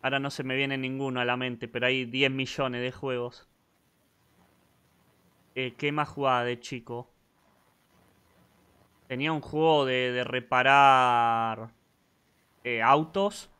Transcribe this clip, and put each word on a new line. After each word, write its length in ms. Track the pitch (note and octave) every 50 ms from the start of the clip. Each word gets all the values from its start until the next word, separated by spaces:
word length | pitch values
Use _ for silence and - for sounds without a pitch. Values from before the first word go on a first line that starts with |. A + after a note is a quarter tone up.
Ahora 180 | - C3 C3+ C#3
no 100 | C#3 C#3
se 120 | - - C#3
me 120 | C3 C3
viene 220 | C3 C#3 C#3 C#3
ninguno 420 | C3 C3 C3 C3 C3+ C#3 C3+ B2+ B2
a 60 | B2
la 100 | B2 B2
mente, 320 | B2+ B2+ B2+ A#2+ A#2 A#2+
pero 180 | A#2 - A#2+ B2
hay 180 | B2+ C3 C3 B2+
diez 260 | A#2+ A#2 C3 C#3 C3+
millones 500 | C3 C3+ C3+ - - - C#3 C3 B2 A#2+
de 120 | B2 B2+ B2+
juegos. 560 | - - C3+ B2+ B2 A#2+ B2 - - _ _ _ _ _ _ _ _ _ _ _ _ _ _ _ _ _ _ _ _ _ _ _ _ _ _ _ _ _ _ _ _ _ _ _ _ _ _ _ _ _ _ _
Eh, 180 | B2+ C3 B2+ A#2
¿qué 140 | - D3 C#3+
más 160 | D3 D3+ D3
jugaba 380 | C#3+ - C#3+ C#3 C3+ B2+ B2 A#2+
de 140 | B2 A#2+ A#2+
chico? 500 | - - C3 B2 A2+ - A#2+ A#2+ B2 _ _ _ _ _ _ _ _ _ _ _ _ _ _ _ _ _ _ _ _ _ _ _ _ _ _ _ _ _ _ _ _ _ _ _ _ _ _ _ _
Tenía 260 | _ C3 B2 C#3 D#3 D#3+
un 80 | D3+
juego 440 | - - - D3+ D#3+ E3 D#3 D3 C#3
de, 280 | C3 B2+ B2+ B2+ B2+ B2
de 100 | B2 B2
reparar, 1500 | B2 B2 B2+ A#2 - C3 B2+ B2+ C3+ C#3 C#3 C#3 C#3 C3 C3 B2+ B2 A#2+ A#2 A#2 A#2 A#2 A2+ A2+ A2+ A2 A2+ A2+ A2+ _ _ _ _ _ _ _ _ _ _ _ _ _ _ _ _ _ _ _
eh, 180 | B2 A#2+ A2+
autos. 680 | A2+ A#2+ C#3 D3 D#3 D#3 - G3 G3 G#3 - - - - _